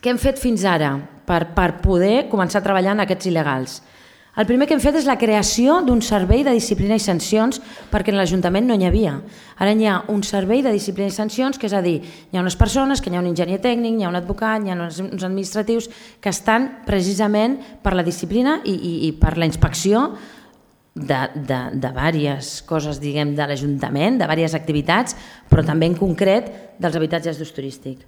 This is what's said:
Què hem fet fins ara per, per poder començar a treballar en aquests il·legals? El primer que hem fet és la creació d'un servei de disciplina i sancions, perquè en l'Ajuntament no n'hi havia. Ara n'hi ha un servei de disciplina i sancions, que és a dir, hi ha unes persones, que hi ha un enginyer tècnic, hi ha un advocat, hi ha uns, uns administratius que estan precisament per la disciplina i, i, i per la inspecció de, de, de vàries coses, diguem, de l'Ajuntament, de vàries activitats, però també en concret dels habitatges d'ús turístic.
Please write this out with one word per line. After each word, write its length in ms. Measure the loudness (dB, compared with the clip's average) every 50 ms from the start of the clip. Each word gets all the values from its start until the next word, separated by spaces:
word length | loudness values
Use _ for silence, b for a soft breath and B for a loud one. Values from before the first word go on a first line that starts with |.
Què 120 | 0 0 0
hem 80 | 2
fet 200 | 2 0 0 0
fins 240 | 0 0 0 2 2 2
ara 260 | 2 2 2 0 0 -2 -6 -10 -18 -20 -4
per, 160 | 0 0 0 0 0 0
per 200 | 0 0 0 0 0 0
poder 460 | 2 4 4 4 4 4 2 2 0
començar 300 | 0 0 0 2 0 0
a 60 | 0
treballar 300 | 2 0 2 2 2 2
en 80 | 0 0
aquests 240 | 0 -2 -2 0 0
il·legals? 500 | 0 0 0 0 0 -2 -4 -6 -10 -16 B B B B B B B B B B B
El 80 | -2 0
primer 220 | 2 4 2 4 2
que 60 | 2
hem 60 | 2 2
fet 140 | 2 2 2
és 80 | 2 2
la 80 | 0
creació 640 | 2 2 2 2 2 2 0 0 2 4 4 4 4
d'un 220 | 4 4 2 2 2
servei 380 | 2 0 0 4 4 4 4 4
de 80 | 2 2
disciplina 460 | 2 2 0 -2 0 2 2 2 0
i 20 |
sancions, 560 | 2 0 -2 -2 0 0 2 2 2 2 0 -4 B B B B B B
perquè 240 | -4 -2 0 0 0
en 60 | 2
l'Ajuntament 480 | 2 2 0 0 0 2 2 2 2 2
no 80 | 2
n'hi 80 | 2 2
havia. 300 | 4 4 2 2 2 -2 -4 -10 B B B B B B
Ara 160 | B 0 2 4
n'hi 160 | 4 4 2
ha 140 | 2 0 0 -2 -2
un 80 | -2 -2 0
servei 320 | -2 -2 0 2 2 2
de 140 | 2 2 0
disciplina 340 | 0 -2 -4 -4 -2 -4 -4
i 60 | -2
sancions, 420 | -4 -4 -4 -2 -2 -2 -2 -2
que 140 | -4 -4 -2
és 20 | 0
a 80 | 0
dir, 220 | 0 0 0 -2 -4
hi 320 | -8 -18 -20 -16 -6 -4
ha 60 | -2 -2
unes 140 | -2 2 0
persones, 400 | 0 2 2 0 2 2 0 0
que 80 | -2 -4
hi 80 | -2
ha 60 | -2 -2
un 60 | -2
enginyer 320 | 0 0 0 -2 -2 -2 0
tècnic, 320 | 0 0 0 0 0 0
hi 80 | 0 0
ha 60 | 0 -2
un 80 | -4
advocat, 400 | -4 -4 -6 -2 -2 -2 -2 -2
hi 140 | -2 -4 -4
ha 20 |
uns, 240 | -4 -6 -6 -6 -8
uns 240 | -8 -8 -6 -6 -6
administratius 640 | -4 -4 -4 -6 -4 -4 -6 -2 0 -2 -2 -2 -6 B B B B B B
que 80 | -4 -4
estan 400 | -4 -2 0 2 2 2 2 -2 -6 -12 -4
precisament 720 | -2 0 0 0 0 0 0 0 2 2 2 2 2 0 -4 B B B B
per 140 | -2 0 0
la 80 | 2 0
disciplina 540 | -2 -2 -4 -6 -2 0 2 2 2 0 0 -2
i, 120 | -4 -4
i, 160 | -2 -4 -4 -4 -2 -2 -2
i 60 | 4
per 220 | 4 4 4 4 2
la 80 | 0 0
inspecció 640 | 2 2 0 0 0 -2 0 2 2 2 2 0 -4 B B B B B B B B B _ _ _ _ _ _ _
de, 240 | -10 -4 -2 -2 -2 -2 -4 -6
de, 260 | -8 -6 -4 -4 -4 -4 -6 -6
de 160 | -6 -6 -4 -4
vàries 680 | -2 -2 0 0 0 0 -2 -2 -4 -8 -10 -12 -14 -10
coses, 340 | -4 -4 -4 -4 -4 -8 -6
diguem, 340 | -6 -6 -4 -2 -2 -2 -2
de 100 | -2 -2 -4
l'Ajuntament, 680 | -4 -4 -2 -2 -2 -2 -2 -2 -2 0 0 2 2 0
de 80 | 0 0
vàries 280 | 0 0 0 0 -2
activitats, 600 | -4 -4 -2 -2 -2 0 2 2 0 0 -2 -6 B B B B B B B
però 140 | 4 4 4
també 260 | 2 2 2 2 2
en 60 | 2
concret 520 | 0 0 0 0 2 2 4 4 2 0 -4 B B B B B -4
dels 160 | -4 -2 0
habitatges 400 | 0 -2 -2 -2 -4 -4 -4 -6 -6
d'ús 120 | -10 -12 -10
turístic. 480 | -10 -10 -10 -12 -12 -12 -12 -12 -12 -16